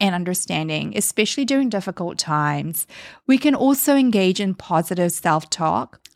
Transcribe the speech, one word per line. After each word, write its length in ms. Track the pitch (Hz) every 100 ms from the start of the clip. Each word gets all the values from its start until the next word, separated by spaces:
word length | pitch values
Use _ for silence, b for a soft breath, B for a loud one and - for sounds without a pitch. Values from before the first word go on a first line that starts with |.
and 140 | 202 180
understanding, 800 | 175 180 - 160 160 151 147 208
especially 480 | - - 214 - 262
during 240 | 269 262
difficult 500 | 208 185 - 175 -
times. 720 | - 151 147 147 147 160 - B B B -
We 100 | 269
can 160 | 294 269
also 400 | 269 277 - 277
engage 460 | 254 214 185 190
in 140 | 202 185
positive 580 | - 165 170 180 175
self-talk 880 | - 170 156 - - 160 180 262 - -